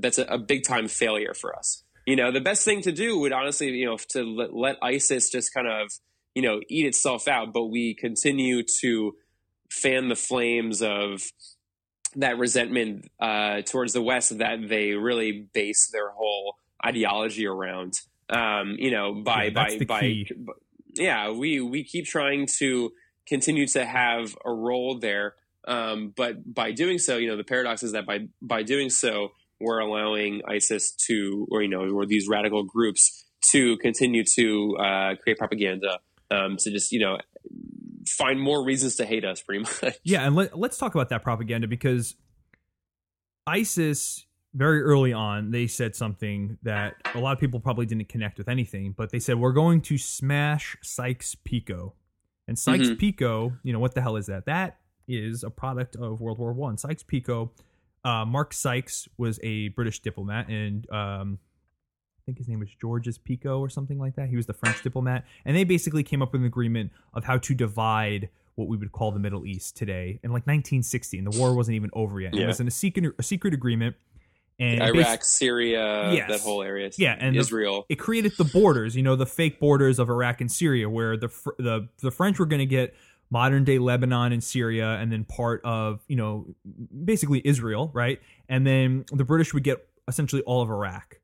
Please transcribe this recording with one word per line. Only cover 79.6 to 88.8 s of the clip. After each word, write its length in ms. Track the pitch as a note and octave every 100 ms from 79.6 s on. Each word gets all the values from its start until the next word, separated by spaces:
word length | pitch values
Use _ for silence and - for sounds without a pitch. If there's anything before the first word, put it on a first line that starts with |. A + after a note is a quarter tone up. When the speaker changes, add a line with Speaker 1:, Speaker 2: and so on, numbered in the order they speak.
| D3 C#3 C3+ B2+
Speaker 2:
of 120 | A#2+
Iraq 320 | A#2+ B2 A#2+
and 100 | B2
Syria, 360 | - E3 B2+ G#2+
where 260 | A2+ A2+ A2+
the 120 | A#2
Fr-, 200 | - C3 -
the, 300 | A#2+ A2 G#2 -
the 80 | C3
French 280 | - F#3+ F#3+
were 60 |
gonna 220 | E3 D3+ C3+
get 280 | C3 B2 - _ _ _
modern 340 | A#2+ C3 C#3
day 140 | C3+ C3+
Lebanon 540 | B2 B2 B2+ B2 A#2+
and 120 | A#2+
Syria, 540 | - B2+ A#2 A2+ A2 A2
and 100 | A2+
then 140 | A2+
part 380 | G#2 - A#2 A#2
of, 360 | A#2+ A2+ A2 G#2+ -
you 80 | C3+
know, 380 | G#2+ G#2+ F2 - G2+ - A#2 B2+
basically 360 | F3 G#3+ C#3+ C3+
Israel, 480 | C#3+ C#3 A2+ G#2+ D#3
right? 260 | B2 A#2+ C#3 - - -
And 160 | C3 C3+
then 400 | C3